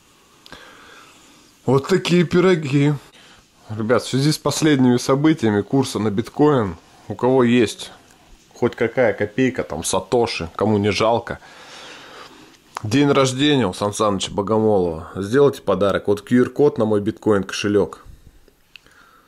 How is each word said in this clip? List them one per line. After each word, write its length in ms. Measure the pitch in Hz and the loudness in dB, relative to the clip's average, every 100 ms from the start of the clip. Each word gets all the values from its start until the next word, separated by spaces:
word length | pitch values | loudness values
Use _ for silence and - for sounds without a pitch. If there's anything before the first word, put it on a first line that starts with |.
| _ _ _ _ - - - - - - - - - _ _ _ - | _ _ _ _ -20 -20 -20 -20 -20 -20 -20 -20 -20 _ _ _ 0
Вот 220 | 135 - | 0 2
такие 360 | 185 185 175 | -2 2 0
пироги. 680 | 165 180 180 180 147 143 143 143 - - - - _ _ - | 2 2 2 2 0 0 2 0 -8 -20 -20 -20 _ _ -16
Ребят, 340 | 107 110 117 | -8 0 0
в 40 | - | 0
связи 240 | 127 143 | 0 0
с 60 | 147 | 0
последними 580 | 147 135 156 147 127 120 | -4 0 2 4 4 2
событиями 640 | - 135 156 151 113 104 | 0 0 2 2 0 0
курса 380 | 98 135 127 107 | 0 -2 -2 -2
на 120 | 107 | -2
биткоин, 680 | 101 110 - 147 139 101 82 _ - - | -4 -6 0 2 2 -2 -6 _ -20 -16
у 60 | 101 | -4
кого 260 | 123 131 | 0 2
есть 480 | 120 123 107 - - - _ _ _ - _ | 4 2 2 -2 -16 -20 _ _ _ -20 _
хоть 220 | - 120 - | -4 -4 -2
какая 360 | 113 - 120 | -4 0 0
копейка, 500 | 98 104 - 131 123 | 0 -6 0 -2 -2
там, 220 | - 76 | -8 -8
сатоши, 640 | 82 95 - 123 113 - 85 - | -4 -4 -2 -2 0 -4 -10 -4
кому 220 | 104 104 | 0 2
не 120 | 104 | 0
жалко, 480 | 92 110 117 - - - - - - - - - - - - - _ _ - | 0 0 0 -4 -14 -14 -20 -20 -20 -20 -20 -20 -20 -20 -20 -20 _ _ -14
день 280 | 110 131 147 | -2 2 2
рождения 560 | 139 131 127 147 143 101 | 2 0 0 0 2 0
у 80 | |
Сан 180 | 92 104 | -2 -6
Саныча 380 | 101 110 98 - | 0 -2 -2 -4
Богомолова, 840 | 85 98 110 110 104 87 80 - 95 | -6 -2 0 2 2 0 -4 -12 -10
сделайте 440 | 101 127 143 - | -2 2 2 2
подарок. 460 | - 95 98 90 - | -4 0 0 0 -2
Вот 160 | 101 | -4
Q 220 | - 123 | 0 2
R-код 340 | 123 - 147 143 | 2 2 0 2
на 80 | 107 | 0
мой 160 | 104 | 0
биткоин 420 | 104 - - 101 | -2 -4 0 0
кошелек. 600 | 92 - 104 104 87 - - - - - _ _ _ - _ _ _ _ | -2 -6 0 0 0 -6 -20 -20 -20 -20 _ _ _ -20 _ _ _ _